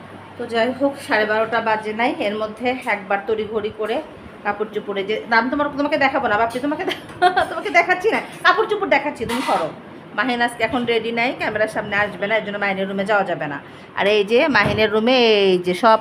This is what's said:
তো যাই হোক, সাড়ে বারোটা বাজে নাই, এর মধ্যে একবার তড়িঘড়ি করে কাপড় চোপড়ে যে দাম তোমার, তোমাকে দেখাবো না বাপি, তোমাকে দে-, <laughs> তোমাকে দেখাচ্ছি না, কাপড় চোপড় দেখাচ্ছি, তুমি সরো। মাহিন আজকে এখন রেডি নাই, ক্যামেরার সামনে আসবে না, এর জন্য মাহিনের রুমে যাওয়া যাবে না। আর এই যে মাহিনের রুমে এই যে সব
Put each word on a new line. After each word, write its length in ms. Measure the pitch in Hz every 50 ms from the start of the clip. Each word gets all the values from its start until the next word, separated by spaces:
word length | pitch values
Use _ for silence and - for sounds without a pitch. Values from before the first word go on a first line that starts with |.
| - - - - - - - -
তো 80 | 240
যাই 260 | - 226 226 226 247 247 247
হোক, 120 | 277 277 277 - -
সাড়ে 200 | - 262 214 214
বারোটা 340 | 208 214 220 226 220 240 226
বাজে 320 | 214 220 220 214 214 214 214
নাই, 220 | 220 233 269 339 320
এর 180 | 320 302 -
মধ্যে 320 | 214 214 214 208 214 247 247 262 254 254
একবার 320 | 247 208 196 190 190 202 196 -
তড়িঘড়ি 440 | - 220 208 214 202 226 214 202 220 214 -
করে 180 | 214 208 233 302 311 - - - - - - - -
কাপড় 260 | 208 202 - 214 202 -
চোপড়ে 280 | 208 202 202 196 196 190
যে 180 | 190 214 214 214 196
দাম 140 | 233 226 233 262
তোমার, 160 | 302 285 294 294 277
তোমাকে 220 | 269 285 285 311 285
দেখাবো 280 | 277 262 262 285 247 226
না 80 | 208 214
বাপি, 200 | 233 226 - 254
তোমাকে 240 | 254 285 302 302 370
দে-, 180 | 370 - - - - - -
<laughs> 300 | 359 359 359 381 320 -
তোমাকে 200 | 349 330 320 311
দেখাচ্ছি 380 | 294 339 339 339 370 359 359 453 277
না, 60 | 233 - - - - -
কাপড় 240 | 349 359 403 - 381
চোপড় 180 | 415 - 392 277
দেখাচ্ছি, 340 | 294 277 277 294 285 - 226
তুমি 160 | 214 233 247 -
সরো। 260 | - 226 185 165 147 - - - - - - - - -
মাহিন 280 | 202 220 262 240 240 240
আজকে 200 | 240 240 - 226
এখন 180 | 220 - 247 240
রেডি 280 | 233 233 226 220 233 233
নাই, 180 | 233 233 254 311 -
ক্যামেরার 300 | 349 277 214 214 214 214
সামনে 280 | - 233 208 208 202
আসবে 300 | 202 208 202 180 180 202
না, 80 | 202 226
এর 80 | 220 190
জন্য 120 | 202 202 202
মাহিনের 300 | 202 202 190 190 196 190
রুমে 160 | 196 196 190
যাওয়া 200 | 202 214 202 185
যাবে 220 | 175 170 151 160
না। 120 | 143 143 139 - - - - - - -
আর 100 | - 190
এই 180 | 196 214 214 202
যে 240 | 196 233 240 311 320
মাহিনের 420 | 247 214 - 208 202 208 220 214
রুমে 260 | 208 220 214 240 262 262
এই 400 | 240 226 220 208 196 190 185 175
যে 160 | 175 180 180
সব 240 | - - 226 220 214